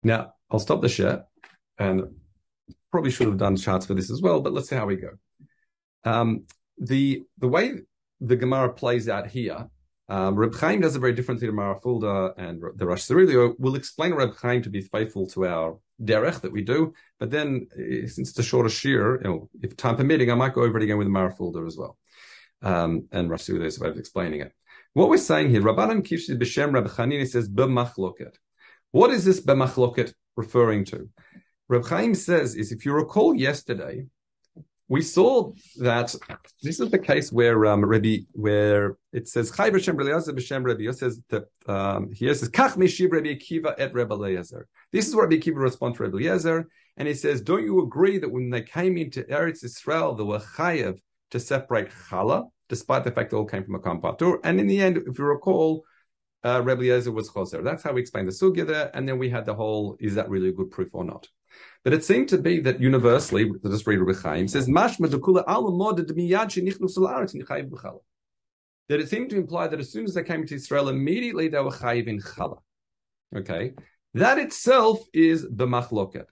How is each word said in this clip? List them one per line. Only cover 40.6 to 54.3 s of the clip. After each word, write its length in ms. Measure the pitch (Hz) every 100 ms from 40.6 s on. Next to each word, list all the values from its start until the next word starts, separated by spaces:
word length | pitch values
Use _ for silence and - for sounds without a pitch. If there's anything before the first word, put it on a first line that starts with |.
Rebbe." 240 | 123 110 107
It 100 | 131
says 240 | 127 113 -
that, 160 | 107 - _ -
um, 440 | 98 98 98 101
here 200 | 104 123
it 40 | 143
says, 140 | 123
"Kach 260 | - 262 226
mishiv 360 | 185 - 180
Rebbe 240 | 165 151 143
Akiva 380 | - 160 156 -
et 140 | 135 123
Rebbe 180 | 117
Eliezer." 540 | 104 101 90 90 - - _ _
This 160 | 196 220
is 80 | 233
what 140 | 185
Rebbe 140 | 160
Akiva 120 | 160 147
responds 420 | 131 - 123 120
to 60 |
Rebbe 140 | 107 95
Eliezer, 500 | 151 185 165 165 160 _ _ -
and 100 | 147
he 80 | 139
says, 260 | 147 139
"Don't 220 | 104 190
you 180 | 226 185
agree 380 | 135 135 190 196
that 100 | 143
when 220 | 127 123
they 100 | 120
came 360 | 110 156 185 175
into 260 | 147 131
Eretz 400 | - 143 165 -
Israel, 500 | 123 - - 160 160
they 100 | 117
were 160 | 104 104 104 -
chayev 420 | 170 160 98 92 _ _ _
to 80 | 123
separate 500 | 123 135 131 113 95 - -
challah, 400 | 92 104 170 240 _ _
despite 360 | 120 - 131 127
the 60 |
fact 200 | 120 110
they 60 | 107
all 80 | 104
came 180 | 101
from 100 | 95
a 60 | 95
Kam 220 | 90 82
Patur?" 360 | 82 - 170